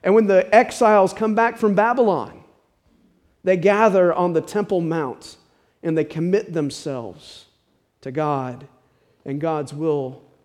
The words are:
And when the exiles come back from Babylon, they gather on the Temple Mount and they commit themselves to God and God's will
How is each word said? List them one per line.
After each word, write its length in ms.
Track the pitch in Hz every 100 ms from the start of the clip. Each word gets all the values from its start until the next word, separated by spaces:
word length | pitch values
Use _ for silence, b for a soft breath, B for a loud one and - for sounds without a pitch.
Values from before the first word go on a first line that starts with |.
And 120 | 180
when 120 | 214 208
the 280 | 190 185
exiles 580 | 214 226 - 226 214 196
come 220 | - 220
back 220 | 214 233 233
from 160 | 220
Babylon, 680 | 190 220 247 226 165 104 - _ _ _ _ _ _ _ _ _ _
they 140 | 185 185
gather 560 | 190 202 220 190 180
on 220 | 165 180
the 60 | 160
Temple 400 | 151 208 202 190
Mount 560 | 165 165 139 117 - - _ _ _ _
and 160 | 170 160
they 60 |
commit 480 | 156 165 170 185 -
themselves 960 | 170 143 - 151 131 110 85 - - _ _ _ _ _ _
to 100 | 131
God 560 | 131 151 139 127 120 143 _ _ _ _ _
and 160 | - 139
God's 340 | 165 156 139
will 480 | 143 160 147 131 127 _ _